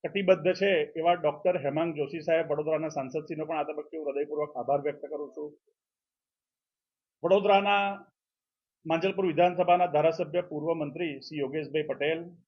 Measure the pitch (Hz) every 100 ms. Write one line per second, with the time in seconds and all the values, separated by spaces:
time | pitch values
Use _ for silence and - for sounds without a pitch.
0 | 156 202 185 180 165 175 196 175 147 160
1 | 165 175 151 147 185 175 139 147 170 147
2 | 139 165 156 165 156 147 151 156 156 147
3 | 131 156 151 156 156 160 147 151 147 160
4 | 143 139 147 147 147 135 120 143 143 143
5 | 139 151 147 - 151 147 _ _ _ _
6 | _ _ _ _ _ _ _ _ _ _
7 | _ _ 170 196 202 196 202 202 202 196
8 | - _ _ _ _ _ _ _ 160 165
9 | 190 190 185 156 180 175 175 175 180 151
10 | 160 160 160 170 180 151 156 165 147 160
11 | 170 135 - 151 135 151 143 151 151 135
12 | 143 165 175 -